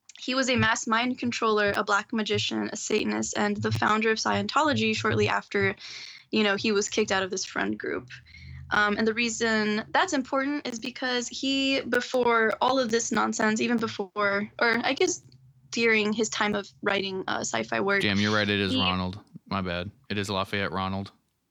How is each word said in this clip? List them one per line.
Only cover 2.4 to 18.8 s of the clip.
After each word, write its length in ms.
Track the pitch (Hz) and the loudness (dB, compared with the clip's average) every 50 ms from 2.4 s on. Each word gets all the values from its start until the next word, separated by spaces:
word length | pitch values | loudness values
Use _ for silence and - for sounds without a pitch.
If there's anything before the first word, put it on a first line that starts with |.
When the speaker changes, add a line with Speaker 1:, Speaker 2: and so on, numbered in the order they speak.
| 208 - 226 220 208 208 - | -2 -2 -2 -2 -2 -4 -4
Speaker 1:
a 40 | |
Satanist, 580 | - - - 214 208 208 214 214 220 220 - - | -6 -4 -2 0 0 0 0 -2 -2 -4 -2 -2
and 200 | 220 214 208 208 208 | 0 0 0 0 -2
the 120 | 214 220 | -2 -2
founder 400 | 214 - 226 208 214 220 214 226 | 0 2 2 2 2 2 2 2
of 80 | 220 220 | 2 2
Scientology 760 | - 220 202 202 202 214 - 269 311 302 269 214 220 220 220 | 0 0 0 0 0 0 2 2 2 2 2 2 2 0 0
shortly 320 | 214 - 214 - 214 208 - | 0 0 0 2 2 2 2
after, 480 | - 202 - - - 202 196 196 196 - - - - - - - - - - _ | 2 0 -2 -2 0 2 2 2 0 -2 -8 -16 -16 -14 -16 -16 -18 -20 -8 _
you 120 | - 220 214 | 0 2 2
know, 140 | 202 196 | 2 2
he 160 | 202 - 226 208 | 2 0 2 2
was 160 | 196 208 - | 2 0 0
kicked 240 | - 226 214 220 202 | 0 0 0 2 2
out 100 | 190 190 | 0 0
of 80 | 185 | -2
this 140 | 196 190 - | -4 -6 -6
friend 340 | - - - 196 196 214 208 | -6 -4 -4 -2 -2 -4 -4
group. 300 | - - - - - - - - - - - - - - - - - - | -4 -6 -6 -6 -6 -10 -16 -20 -20 -20 -20 -18 -16 -16 -16 -14 -8 -2
Um, 260 | - 208 208 208 202 | 0 2 2 2 2
and 100 | 208 226 | 2 2
the 80 | 220 220 | 0 2
reason 720 | 226 240 233 220 - 233 226 220 214 214 214 208 214 - - | 0 0 -2 -2 -2 0 0 2 2 0 0 0 -2 -2 0
that's 240 | - 277 370 381 311 | 0 0 2 2 0
important 520 | 269 247 - 285 269 269 285 294 294 - | -2 -2 0 -2 -2 0 0 -2 -4 -4
is 120 | 254 240 220 | -6 -8 -8
because 500 | - 247 240 - 262 254 247 247 240 - | -8 -10 -8 -6 -4 -2 -2 -2 -4 -4
he, 540 | - - - 269 269 269 269 269 269 269 - | -6 -4 -2 -2 0 0 2 2 0 0 0
before 720 | - 240 240 240 - - 254 240 240 233 226 220 220 - - | 0 -2 -2 -2 0 0 0 2 4 4 4 4 2 2 2
all 180 | - 247 262 269 | 2 2 2 2
of 120 | 254 214 | 2 0
this 220 | 226 233 - - 220 | 0 0 0 0 0
nonsense, 480 | 214 214 220 214 - 220 214 220 220 | 0 0 0 0 0 2 2 2 2
even 160 | 233 226 240 | 2 0 0
before, 760 | 226 220 214 - - 202 185 - 208 208 202 196 202 214 220 - - | 0 0 -2 -4 -6 -8 -6 -2 0 0 2 2 0 -2 -4 -2 0
or 220 | 240 233 226 233 - | 2 2 4 2 2
I 120 | - 269 | 0 0
guess 280 | - 370 359 - - - - - - - - - _ - - | 2 2 0 0 -2 -8 -16 -20 -20 -20 -20 -20 _ -18 -8
during 420 | - 226 233 233 220 214 208 208 214 | -2 0 2 4 4 4 4 2 2
his 160 | 220 226 220 | 0 0 -2
time 260 | - - 220 208 202 | 0 0 0 0 0
of 140 | 202 196 - - _ - | -2 -4 -8 -10 _ -2
writing, 400 | 202 196 202 196 190 190 190 185 - | 0 0 0 0 -2 -4 -4 -4 -4
uh, 120 | - 117 | -4 -4
sci-fi 400 | 110 - - 113 110 - 117 113 | -2 -2 -2 -2 -2 0 0 0
work, 220 | 104 196 202 98 95 | 2 2 2 2 2
Speaker 2:
Damn, 160 | 104 98 101 | 2 2 2
you're 160 | 104 107 107 | 2 4 4
right. 140 | 107 104 101 | 4 4 4
It 120 | 104 98 | 4 2
is 120 | 101 95 92 | 2 2 2
Speaker 1:
he 80 | - | 2